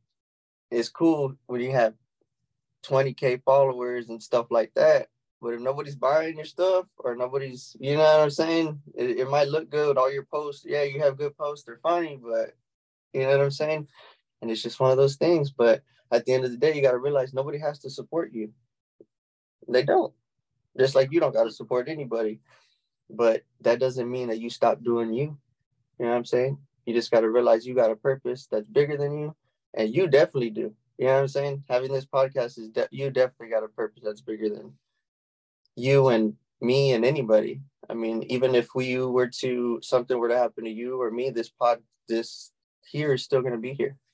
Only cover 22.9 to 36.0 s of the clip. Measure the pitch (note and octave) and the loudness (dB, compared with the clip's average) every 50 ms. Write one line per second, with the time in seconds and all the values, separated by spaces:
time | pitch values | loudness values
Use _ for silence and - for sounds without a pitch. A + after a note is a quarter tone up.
22.9 | _ _ _ _ G#2+ G#2+ A#2+ A2+ A2+ - - _ _ _ - A#2 A#2+ A#2+ C3 C3 | _ _ _ _ -4 0 2 2 2 2 -2 _ _ _ 0 0 2 2 0 -2
23.9 | B2+ C3 A#2 A#2+ B2+ B2+ B2+ A#2 A2+ A2+ A#2 A#2 - - A#2+ A#2 - - A#2 A#2 | -2 -2 -6 -6 -4 -6 -4 -4 -6 -6 -6 -8 -4 0 2 2 2 0 -2 -2
24.9 | A#2 A#2 A#2 A2+ A2 B2 D3 D3+ D3 - _ _ _ _ _ _ _ _ _ _ | 0 0 0 -2 -2 -4 -4 -4 -6 -14 _ _ _ _ _ _ _ _ _ _
25.9 | _ - B2 A#2+ A#2+ A#2+ A#2+ - - B2 B2+ C3+ C#3 - - _ _ _ - - | _ -6 -4 -2 -2 -2 -2 0 0 0 0 0 -2 -6 -12 _ _ _ -8 -2
26.9 | A2 A#2 A2+ - - A2+ A2+ A2 A2+ B2 B2 B2 A#2 A2+ A#2 B2+ B2 B2 A#2 A2 | -2 -2 0 2 2 2 4 4 2 4 4 4 4 2 2 -2 0 2 2 2
27.9 | A2 - - C#3 C3+ C3+ - B2 B2 C3 - - - G#2+ G#2+ - - C#3+ D3 C#3+ | 2 0 0 -2 -2 -2 -2 -8 -8 -8 -8 -6 -6 -6 -4 0 2 2 2 2
28.9 | D3+ C#3+ C#3+ C#3+ D3 D3+ D3+ D3+ D#3 _ _ _ _ _ _ _ - - A2 A2 | 0 -4 -4 -4 -4 -6 -8 -8 -10 _ _ _ _ _ _ _ -6 -4 -4 -2
29.9 | A#2+ D#3+ F#3+ E3 C3+ C#3+ D#3+ - - C3+ A#2+ A2+ G#2+ A#2 A2 G#2+ - _ _ _ | 0 0 0 4 6 6 6 4 2 -4 -4 -4 -4 -6 -8 -8 -8 _ _ _
30.9 | _ - B2 C3 C3+ C3+ C#3 C3+ C3+ C#3+ C#3 C#3+ C#3 C#3 C#3 - B2+ B2 C3 C3 | _ -2 0 2 2 2 2 0 -2 -4 -4 -4 -6 -8 -8 -4 -2 -2 -2 -2
31.9 | C3+ C3+ C3+ - - C3+ C3+ C3 B2+ C3+ A#2+ A#2+ - A#2 A2+ A2 A2 - - - | -4 -6 -6 -2 0 0 0 0 0 -4 -4 -6 -6 -12 -16 -8 -4 -4 -4 -4
32.9 | - C#3 C#3 C#3 C3 B2+ B2+ B2+ _ - A#2 A2+ A2+ A2 A2 G#2+ _ - A2+ G#2+ | -4 -6 -6 -4 0 0 0 0 _ -8 -12 -6 -4 -4 -4 -6 _ -8 -8 -8
33.9 | _ _ - G#2+ G#2+ G#2 - - A2 G#2+ A2 G#2+ G#2+ G#2+ - - - _ _ _ | _ _ -10 -10 -10 -10 -10 -12 -10 -6 -6 -6 -6 -6 -14 -20 -20 _ _ _
34.9 | _ _ _ _ _ _ _ _ _ _ _ _ _ _ _ _ - - B2 C3+ | _ _ _ _ _ _ _ _ _ _ _ _ _ _ _ _ -12 -4 0 4
35.9 | C#3 C#3 | 4 6